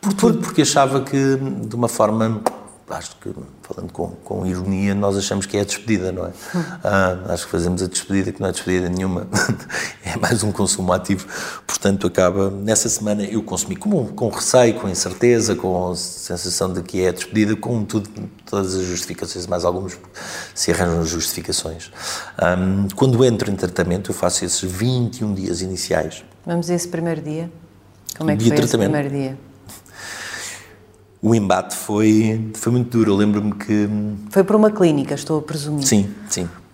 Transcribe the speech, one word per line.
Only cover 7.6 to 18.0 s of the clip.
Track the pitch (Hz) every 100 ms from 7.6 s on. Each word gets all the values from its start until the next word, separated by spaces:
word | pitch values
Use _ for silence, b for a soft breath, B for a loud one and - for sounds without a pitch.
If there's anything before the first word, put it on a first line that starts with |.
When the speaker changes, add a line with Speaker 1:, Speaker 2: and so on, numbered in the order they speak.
| 85 87
Speaker 1:
a | 90
despedida, | - - 98 95
que | -
não | 98
é |
despedida | 85 - 92 90
nenhuma. | 92 95 92 95
<laughs> | 104 - - - B B B -
É | 95
mais | - 117
um | 104
consumo | 101 98 - 92
ativo. | 92 - 98 - B B B -
Portanto, | - 104 98 98
acaba, | - 90 95 98
nessa | 98 104 107 117
semana | - 107 104
eu | 101 107
consumi | - 90 -
com, | 95 208 196 113
com | - 117
receio, | - - 127 120 110
com | 101
incerteza, | 90 - 90 120 120 113 90
com | 92 90 90
a | 90
sensação | - - - 90 92 87 95
de | 90
que | 87 -
é | 92
a |
despedida, | 87 - 107 107 107
com | - 120
tudo, | 104 110